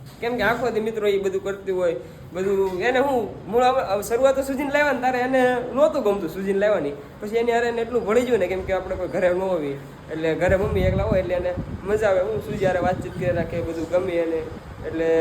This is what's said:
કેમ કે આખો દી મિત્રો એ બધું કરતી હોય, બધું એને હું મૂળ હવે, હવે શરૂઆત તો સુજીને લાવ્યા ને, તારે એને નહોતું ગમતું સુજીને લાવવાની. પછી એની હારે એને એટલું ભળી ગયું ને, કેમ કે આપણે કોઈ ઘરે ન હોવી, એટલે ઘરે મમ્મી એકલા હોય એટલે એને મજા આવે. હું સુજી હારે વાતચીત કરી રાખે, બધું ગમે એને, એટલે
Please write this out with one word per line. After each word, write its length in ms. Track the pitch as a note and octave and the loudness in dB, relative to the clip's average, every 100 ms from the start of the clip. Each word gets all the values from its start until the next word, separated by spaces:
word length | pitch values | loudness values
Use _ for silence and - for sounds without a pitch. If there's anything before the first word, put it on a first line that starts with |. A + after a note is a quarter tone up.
| - - | -18 -8
કેમ 160 | A#3 B3 | -4 0
કે 60 | |
આખો 280 | G3+ A#3+ B3+ | 2 2 0
દી 100 | G#3+ | 0
મિત્રો 280 | A3 A3 G#3 | -2 0 0
એ 100 | G3 | 0
બધું 260 | F#3+ F#3+ | 0 -2
કરતી 280 | G3 G3 G3 | -4 -6 -4
હોય, 240 | F#3 F3 E3 - - - | -2 0 -2 -8 -16 -12
બધું 500 | E3+ G3 G3 F#3+ F3+ | -4 0 2 0 0
એને 160 | A3+ B3+ | 0 2
હું 300 | C#4 B3+ G3 - - | 2 0 -2 -8 -2
મૂળ 140 | A3+ | 4
હવે, 180 | B3+ C4 | 4 4
હવે 200 | F#3 G3+ | 0 -2
શરૂઆત 340 | G3+ A#3 C4+ C4+ | 0 4 4 4
તો 60 | |
સુજીને 280 | C4+ C4+ C#4+ | -2 -2 0
લાવ્યા 220 | D4 D4 | 2 2
ને, 80 | B3 | 2
તારે 180 | B3+ B3 | 0 0
એને 240 | B3+ C4 B3+ B3 - | 2 4 4 2 -2
નહોતું 280 | B3 D#4 D4+ | 2 4 4
ગમતું 280 | G#3 G3 D#3+ | 0 0 -2
સુજીને 280 | E3 G3 G3 | -4 -2 2
લાવવાની. 340 | G#3 G3 C#3+ C#3+ - - | 2 2 -2 -6 -12 -12
પછી 160 | G#3 A3+ | -4 0
એની 160 | A#3 | 2
હારે 160 | A#3 A#3+ | 2 0
એને 140 | A#3 | -2
એટલું 220 | A3+ B3 | -2 -2
ભળી 160 | F#3 A#3 | 2 2
ગયું 180 | B3+ A3+ | 4 2
ને, 80 | F3+ | 2
કેમ 160 | F#3 | -2
કે 100 | F#3 | -2
આપણે 240 | F#3 F#3 F#3 | -2 -2 -4
કોઈ 120 | F3 | -2
ઘરે 260 | F3+ F3+ | 2 2
ન 60 | F3+ | 2
હોવી, 360 | F#3+ F3+ C#3+ C#3 - - - | 0 0 -2 -6 -10 -18 -10
એટલે 240 | D#3 D#3+ | -2 0
ઘરે 220 | D#3 F3+ F#3 | 2 4 4
મમ્મી 240 | G#3 G3 | 2 2
એકલા 240 | F#3 F#3 | 2 2
હોય 160 | G3 F#3+ | 2 2
એટલે 140 | F3+ | 2
એને 200 | F3+ F3+ F3+ - - | -2 -2 -4 -6 -8
મજા 240 | F#3 G#3+ G#3+ | -2 0 2
આવે. 120 | F#3 | 2
હું 220 | G3 A3 | 0 -2
સુજી 240 | - - F#3 | -4 -2 0
હારે 140 | F3+ | 2
વાતચીત 340 | F3 F#3 F3+ | 0 0 -4
કરી 160 | - F3+ | -4 -2
રાખે, 300 | E3+ E3 E3+ | 0 -2 -4
બધું 300 | E3 E3 D#3 | -4 -4 -2
ગમે 220 | F3+ F#3 | 0 0
એને, 300 | E3+ E3 D#3+ D#3+ - - - D#3+ | 0 0 -2 -6 -10 -14 -12 -8
એટલે 220 | E3 E3 E3 | -2 2 4